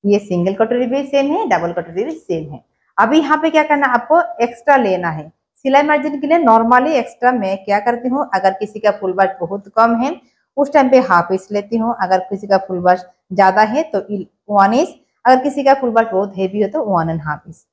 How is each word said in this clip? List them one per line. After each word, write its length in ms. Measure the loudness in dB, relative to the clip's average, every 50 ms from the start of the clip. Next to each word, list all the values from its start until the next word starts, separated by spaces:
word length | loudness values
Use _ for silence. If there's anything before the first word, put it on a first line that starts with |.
| _
ये 160 | 2 0 0
single 340 | 0 -2 -4 -2 -2 -2 0
कटोरी 300 | -2 -2 -2 0 -2 -2 -2
भी 160 | -2 -4 -4
same 260 | -2 0 0 0 0
है, 160 | 0 -2 -2 -2
double 240 | -2 -2 -2 -4 -6
कटोरी 300 | -6 -8 -8 -6 -6 -6
भी 80 | -6 -8
सेम 380 | -12 -8 _ -6 -6 -6 -10
है। 120 | -14 -18 _ _ _ _ _ _ _ 0
अभी 220 | 0 2 2 0
यहाँ 180 | 2 0 -2 0
पे 120 | 0 0
क्या 140 | 0 0 0
करना 240 | 2 0 0 0 0
है, 60 | 0
आपको 280 | -2 0 2 2 2 2 0 -2 -4 -4
extra 340 | -4 -4 -6 0 2 2 4
लेना 320 | 4 2 0 -2 -2 -6
है। 200 | -6 -8 -12 -14 _ _ _ _ _
सिलाई 280 | _ _ 2 2 2 4
margin 360 | 4 0 0 0 -4 -6 -6
के 60 | -2 0
लिए 120 | 0 2
normally 540 | 4 4 4 4 4 4 4 2 2 2 0
extra 360 | -2 -2 -4 -8 _ 0 0 0
मैं 240 | 0 -2 -4 -6 -6
क्या 200 | -2 -2 -2 0
करती 280 | 0 -2 -4 -2 -4 -4
हूँ, 200 | -2 -2 -4 -2 -4
अगर 200 | 0 0 0 0
किसी 240 | 0 -8 -10 -10 -2
का 120 | -2 -2 -2
फुल 200 | 0 -4 -6 0
बास्ट 260 | 0 0 0 0 -6
बहुत 320 | -8 -8 -8 -10 -12 -6 _
कम 200 | 2 2 2 2 0
है, 180 | -2 -4 -6 -8 _ _ _ _ _ _ _ -2
उस 160 | -2 2 2
time 160 | 2 4 6
पे 100 | 4 4
half 300 | 4 4 2 2 2 0
inch 160 | -4 -6 -6 _
लेती 260 | -8 -8 -6 -4 -4 -4
हूँ, 180 | -2 -4 -4 -4
अगर 220 | -2 0 0 -2
किसी 260 | -2 -4 -10 -10 -2 0
का 100 | 0 0
फुल 200 | 0 -2 -6 0
बास्ट 240 | 2 2 2 2 -2 -16 _ _ _ _ 0
ज्यादा 280 | 2 2 4 4 4 2
है 200 | 2 2 -2 -4 -2
तो 160 | -4 -6 -6 -6 -8 -10 -10 _ _ _ _ -2
one 220 | 2 2 4 4 4
inch, 220 | 0 -2 -2 -6 _ _ _ _ _ _
अगर 160 | 4 4 4 2
किसी 200 | -2 -4 0 2
का 100 | 2 2
फुल 160 | 2 2 0
बास्ट 200 | 0 0 0 0
बहुत 220 | 0 -4 -4 -4 -4 -6
heavy 240 | -6 -4 -2 -2
हो 60 | -2 -2
तो 140 | -2 -4 -4
वन 240 | -2 -2 -2 0 -2
एंड 120 | -4 -6
हाफ 200 | -6 -6 -8 -8 _ -20
inch। 80 | -20 -20 _ _